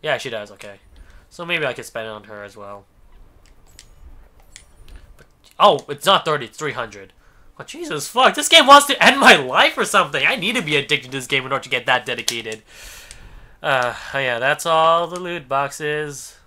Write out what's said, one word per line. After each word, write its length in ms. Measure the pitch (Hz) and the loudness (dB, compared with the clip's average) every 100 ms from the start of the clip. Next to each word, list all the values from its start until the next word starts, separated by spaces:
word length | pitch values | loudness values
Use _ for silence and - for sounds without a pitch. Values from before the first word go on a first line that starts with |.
Yeah, 140 | 156 127 | -2 -4
she 120 | 131 | -4
does, 220 | 113 104 | -10 -12
okay. 240 | 101 104 98 _ - - - - | -16 -20 -20 _ -20 -20 -20 -20
So 140 | - | -16
maybe 220 | 170 170 143 | -6 -4 -4
I 80 | |
could 120 | 120 117 | -6 -10
spend 200 | 117 110 | -10 -10
it 60 | |
on 140 | 107 104 | -12 -16
her 180 | 104 | -16
as 120 | 104 104 | -16 -16
well. 300 | 101 101 95 _ - - - - - - - - - - - - - _ - - - _ - - - - | -18 -18 -20 _ -20 -20 -20 -20 -20 -20 -20 -20 -20 -20 -20 -20 -20 _ -20 -20 -20 _ -20 -20 -20 -20
But, 80 | - _ _ _ | -20 _ _ _
oh, 280 | 202 147 - | 4 4 -2
it's 160 | 143 - | -6 2
not 180 | 190 | 2
thirty, 220 | - 147 117 | 2 -4 -4
it's 120 | - | -8
three 160 | 156 | -8
hundred. 400 | 123 113 101 95 _ _ _ - _ | -6 -10 -12 -20 _ _ _ -20 _
Oh, 40 | |
Jesus 440 | - 294 339 - - | -18 -14 -8 -8 -8
fuck, 280 | 240 247 190 | 2 2 2
this 120 | 294 | 2
game 200 | 330 269 | 4 8
wants 180 | 285 277 | 8 8
to 160 | 269 | 4
end 160 | 190 262 | 4 6
my 180 | 254 185 | 6 6
life 380 | 127 147 285 311 | 4 2 2 0
or 100 | 214 | 0
something! 380 | 208 165 143 | 2 2 0
I 120 | 143 247 | 0 0
need 200 | 185 247 | -2 -4
to 60 | |
be 140 | 160 147 | 0 -2
addicted 360 | 143 147 127 | 0 -4 -4
to 60 | 135 | -10
this 100 | 123 | -4
game 180 | 139 131 | -4 -2
in 40 | |
order 120 | 135 | -6
to 60 | 123 | -4
get 180 | 127 120 | -6 0
that 180 | 127 120 | 0 0
dedicated. 560 | 120 113 120 110 110 _ - - - - - - - - - | -6 -6 -6 -8 -12 _ -20 -20 -20 -20 -20 -20 -20 -20 -10
Uh, 320 | - 135 123 110 - | 0 0 0 -4 -8
yeah, 240 | 139 131 120 | -4 -2 0
that's 300 | 127 147 170 | 0 0 2
all 400 | 160 160 165 170 | 4 4 4 0
the 120 | 180 | -6
loot 280 | 180 170 135 | -8 -10 -4
boxes. 920 | 139 139 - 151 151 151 143 - - | -4 -4 -6 -6 -4 -6 -10 -16 -20